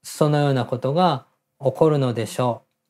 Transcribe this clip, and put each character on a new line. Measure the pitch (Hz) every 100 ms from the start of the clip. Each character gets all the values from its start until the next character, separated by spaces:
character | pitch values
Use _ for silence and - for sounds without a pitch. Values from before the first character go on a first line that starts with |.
そ | - - 156
の | 147
よ | 147
う |
な | 135 117
こ | 120
と | 131
が | 151 180 135 - _ _ -
起 | 135
こ | - 160
る | 151
の | 131
で | 117 107
し | -
ょ | 127 113 _ _